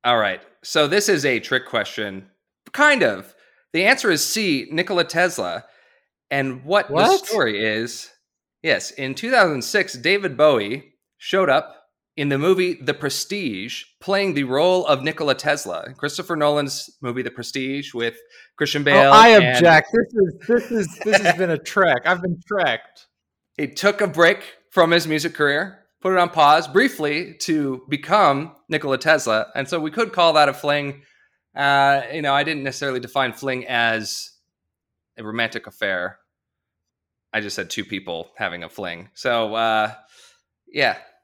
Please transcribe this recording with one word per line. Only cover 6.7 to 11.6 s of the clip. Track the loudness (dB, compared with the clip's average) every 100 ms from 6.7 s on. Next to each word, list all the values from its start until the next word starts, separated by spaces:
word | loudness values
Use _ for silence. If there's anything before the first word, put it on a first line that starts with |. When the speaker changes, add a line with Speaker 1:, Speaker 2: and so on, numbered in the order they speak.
| -2 0
Speaker 1:
the |
Speaker 2:
What? | 2 4 2 0
Speaker 1:
story | -2 -2 0
is, | -2 -2 -6 -10 -18 _ _ _ _ _
yes, | -2 -2 -2
in | -10 -8
two | -6 0
thousand | 2 2 0
six, | -2 -2 -2
David | -4 0 0 -2 2
Bowie | 4 4 -2 -8 _ _ _ _
showed | -4 0 2
up | 0